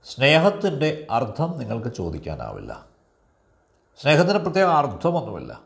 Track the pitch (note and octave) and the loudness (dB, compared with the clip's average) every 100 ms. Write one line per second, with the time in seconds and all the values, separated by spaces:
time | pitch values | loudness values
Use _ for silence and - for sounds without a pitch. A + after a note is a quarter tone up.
0 | - - C3+ D#3 F#3+ G3+ G3+ D3 D#3 D3+ | -16 2 6 6 4 2 -2 0 -2 -2
1 | - A2+ A#2 - E3 E3+ A2 A2+ A2 - | -2 -2 -2 -4 -4 -4 -6 -6 -6 -6
2 | E2+ D#2 D#2 C#2 A1+ G1+ G1+ - - _ | -6 -6 -10 -10 -10 -12 -14 -16 -18 _
3 | _ _ _ _ _ _ _ _ _ _ | _ _ _ _ _ _ _ _ _ _
4 | C#3 D3+ C4+ G#3 E3+ F#3 F#3 D#3 C#3+ F#2 | 2 4 4 2 0 2 4 4 2 -2
5 | E3 E3+ A2 F2+ B1 B1 | -2 -2 -4 -10 -12 -16